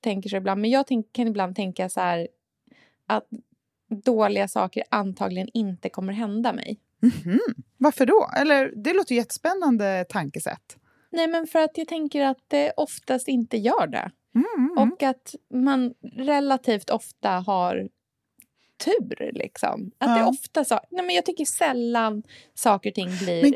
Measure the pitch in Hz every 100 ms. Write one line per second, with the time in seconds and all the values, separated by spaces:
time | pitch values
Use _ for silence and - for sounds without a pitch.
0 | 233 196 196 196 190 196 214 262 269 240
1 | 214 - 226 202 185 185 190 180 185 -
2 | 180 170 170 _ _ _ _ _ _ _
3 | _ 214 - 220 _ _ _ _ _ 208
4 | 262 226 208 202 196 220 185 - - 208
5 | 196 190 196 180 190 233 202 180 190 -
6 | 190 202 220 208 233 233 - 214 _ _
7 | 233 - 170 214 466 - - _ 285 -
8 | 262 415 - - 294 285 269 214 220 370
9 | - 240 233 - 320 381 320 233 202 190
10 | 180 208 143 - - - _ - _ _
11 | _ 330 320 330 320 330 311 320 330 330
12 | 294 294 277 262 _ 285 294 - 302 -
13 | - 254 254 254 226 226 214 392 156 120
14 | - _ _ 226 359 415 262 339 226 359
15 | 269 262 - - _ 254 262 269 247 247
16 | - - 269 285 277 262 - 214 - 220
17 | - - 202 185 185 190 180 185 190 _
18 | _ _ _ _ _ _ _ _ - 453
19 | - - - - - - - - 190 _
20 | - 233 226 262 - - 277 - - 359
21 | 359 359 359 349 294 - 330 247 233 233
22 | 220 214 - - _ - 226 202 208 202
23 | 180 185 185 170 285